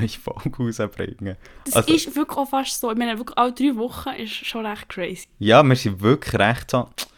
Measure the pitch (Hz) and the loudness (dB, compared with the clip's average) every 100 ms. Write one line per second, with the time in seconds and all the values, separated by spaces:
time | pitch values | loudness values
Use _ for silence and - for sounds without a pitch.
0 | 110 - - - - - 120 113 104 - | -4 -6 -10 -6 -8 -4 -4 -2 -6 -4
1 | 107 - 98 92 - - 277 - 220 320 | -8 -6 -10 -10 -16 -14 0 0 4 2
2 | - 285 294 277 269 269 262 - 233 220 | 2 -4 -4 -2 -2 -2 -2 -4 -4 -2
3 | 233 220 247 - 247 247 285 226 247 - | -2 -4 -4 0 0 2 0 0 -4 -6
4 | 269 - 220 - - 226 220 208 - 190 | -10 -8 -10 -8 -8 -6 -6 -8 -10 -8
5 | 175 180 - - 202 127 143 127 107 92 | -6 -8 -14 -2 8 8 8 4 2 2
6 | 107 151 - 110 101 127 - 127 - - | 4 4 2 2 2 2 -2 -4 -4 -10
7 | - | -14